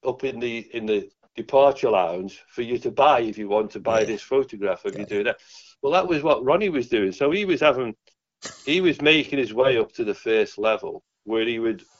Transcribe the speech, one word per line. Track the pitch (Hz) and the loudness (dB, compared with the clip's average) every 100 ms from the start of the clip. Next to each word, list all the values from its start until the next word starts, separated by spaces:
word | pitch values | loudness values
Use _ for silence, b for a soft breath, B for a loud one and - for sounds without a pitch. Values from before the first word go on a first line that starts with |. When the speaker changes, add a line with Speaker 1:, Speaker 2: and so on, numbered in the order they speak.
| 131 | -6
Speaker 1:
up | 123 | -4
in | 135 117 | -6 -6
the, | 120 117 110 | -6 -6 -10
in | 117 110 | -10 -2
the | 104 98 _ _ | -2 -4 _ _
departure | - 110 139 139 135 131 | -14 0 4 4 4 2
lounge | 104 87 87 95 - _ | 2 2 -2 -8 -14 _
for | - | -10
you | 117 120 | -6 -4
to | 120 | -4
buy | 107 139 135 | 2 4 4
if | 113 107 | 0 -6
you | 104 | -2
want | 104 107 | -2 -2
to | 107 | -6
buy | 107 113 | 0 0
Speaker 2:
Yeah. | 107 | 0
Speaker 1:
this | 107 | -4
photograph | - 135 135 107 98 90 | -2 -2 -2 -4 -4 -4
of | 101 | -6
you | 95 | -8
Speaker 2:
Got | 104 | -6
it. | |
Speaker 1:
doing | 104 | -2
that. | 107 - B B B B | -2 -4 B B B B
Well, | 139 | 0
that | 175 185 | 2 2
was | 160 | 0
what | 156 143 | 2 2
Ronnie | 127 170 208 | 2 2 2
was | 151 120 | -2 0
doing. | 117 95 | 0 0
So | 92 143 | 0 0
he | 180 | 0
was | 202 160 | 0 2
having, | 151 127 123 104 _ _ _ _ - - | 2 2 -4 -8 _ _ _ _ -18 -12
he | - 170 | -4 0
was | 180 147 | 2 2
making | 147 156 139 143 | 2 2 2 -2
his | 120 | -4
way | 110 131 123 | 0 2 2
up | 107 | -2
to | - | -4
the | 110 | -4
first | 98 117 110 104 - | -4 0 0 0 -2
level | 110 107 98 82 _ _ | -2 -2 -4 -12 _ _
where | - 113 | -4 -2
he | 113 117 | -2 -2
would | 113 101 - _ | -4 -4 -10 _